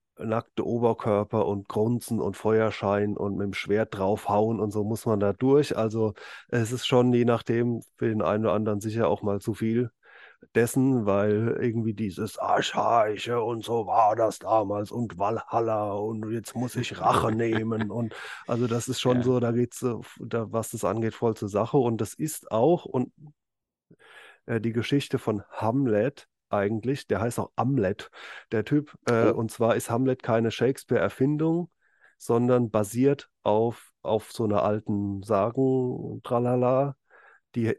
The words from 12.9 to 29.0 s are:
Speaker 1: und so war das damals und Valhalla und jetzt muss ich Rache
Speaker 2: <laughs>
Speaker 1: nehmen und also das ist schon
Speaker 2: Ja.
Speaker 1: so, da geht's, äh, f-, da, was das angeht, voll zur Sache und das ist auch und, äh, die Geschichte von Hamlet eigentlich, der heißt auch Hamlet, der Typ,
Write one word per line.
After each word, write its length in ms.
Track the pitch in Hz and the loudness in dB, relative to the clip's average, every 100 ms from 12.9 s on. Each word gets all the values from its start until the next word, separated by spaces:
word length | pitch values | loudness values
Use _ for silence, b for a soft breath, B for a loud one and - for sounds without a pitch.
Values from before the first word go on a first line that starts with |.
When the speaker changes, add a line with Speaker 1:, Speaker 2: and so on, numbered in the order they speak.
| 117 107 101 - 120 | 2 2 0 -4 -2
Speaker 1:
und 240 | 113 117 104 | -2 -4 -4
so 220 | 117 98 | -4 0
war 280 | 117 107 107 | 4 4 4
das 240 | 110 - | 0 -2
damals 500 | - 110 101 104 104 | 0 0 2 -2 -4
und 280 | 120 117 87 | -6 -6 -4
Valhalla 760 | 98 110 - 120 113 110 104 | -2 -2 -2 -2 0 0 -2
und 400 | 101 104 110 107 | -2 -4 -4 -6
jetzt 240 | 113 104 117 | -6 -6 -6
muss 220 | 123 123 | -4 -4
ich 200 | 123 90 | -6 0
Rache 300 | 101 127 120 | 2 4 2
Speaker 2:
<laughs> 40 | 110 | 0
Speaker 1:
nehmen 560 | 117 113 110 113 107 | 0 0 -2 -2 -4
und 220 | 104 113 B B B - | -4 -6 B B B -6
also 200 | 117 120 | -2 0
das 200 | 117 113 | -2 -4
ist 140 | 127 | -2
schon 160 | 127 123 | 2 2
Speaker 2:
Ja. 60 | |
Speaker 1:
so, 160 | 120 127 | 2 2
da 100 | 117 | 2
geht's, 300 | 117 120 - | 0 -2 -2
äh, 140 | 127 110 | -4 -4
f-, 220 | - - | -8 -16
da, 280 | 117 117 107 | -6 -6 -4
was 200 | 113 107 | -4 -4
das 140 | 113 90 | -4 -2
angeht, 280 | 104 113 | -2 -2
voll 220 | - 117 107 | 0 -2 -2
zur 140 | 107 | -2
Sache 260 | 98 110 147 | 0 2 2
und 220 | 120 113 | 2 0
das 140 | 110 | -4
ist 380 | - 151 - - | -4 -6 -6 -4
auch 340 | 110 131 175 - | 2 4 2 0
und, 260 | 127 123 - 151 - _ _ _ _ _ _ B B B B - | -4 -4 -8 -20 -20 _ _ _ _ _ _ B B B B -6
äh, 160 | 117 | -2
die 100 | 113 | -2
Geschichte 460 | 113 110 139 - 127 | -2 0 0 0 -2
von 240 | - 104 - | -2 -4 -6
Hamlet 800 | - 110 127 135 104 120 - - _ _ | -4 0 2 2 2 0 -4 -14 _ _
eigentlich, 580 | 104 101 110 110 139 - | 0 0 0 -2 -4 -2
der 140 | 98 | -2
heißt 180 | 117 117 | -2 -4
auch 120 | - - | -4 -2
Hamlet, 540 | 120 139 95 101 - B B B B | 0 2 0 -2 -8 B B B B
der 120 | 113 | -4
Typ, 300 | 107 147 143 - | 0 0 -2 -6